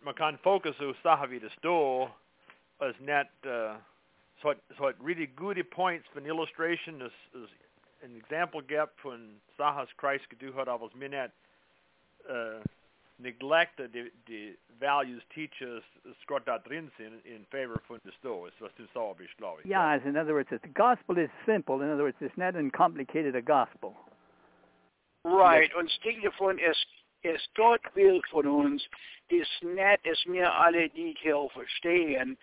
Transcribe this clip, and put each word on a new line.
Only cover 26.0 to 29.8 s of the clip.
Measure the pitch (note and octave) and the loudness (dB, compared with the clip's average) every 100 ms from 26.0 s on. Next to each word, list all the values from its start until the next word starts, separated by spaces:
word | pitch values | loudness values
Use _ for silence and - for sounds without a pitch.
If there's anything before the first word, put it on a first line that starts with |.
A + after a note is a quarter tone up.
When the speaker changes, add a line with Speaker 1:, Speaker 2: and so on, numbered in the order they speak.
Speaker 3:
Ding | A3 A3+ | -4 -2
davon | G3 - F#3+ F#3+ | -4 0 -2 2
ist, | E3 D3 - - _ _ | 0 0 -4 -10 _ _
ist | E3+ D#3+ - | -4 -4 -4
Gott | - A3+ A#3 - | 4 6 6 2
will | F#3+ G3 F#3 - | 6 8 8 2
von | D#3 C#3+ | 0 2
uns, | D3 C#3+ C#3+ - - - - - | 4 2 0 -6 -14 -20 -16 0
das | E3+ D#3 - | 0 0 -6
nicht, | E3+ F#3 | -6 2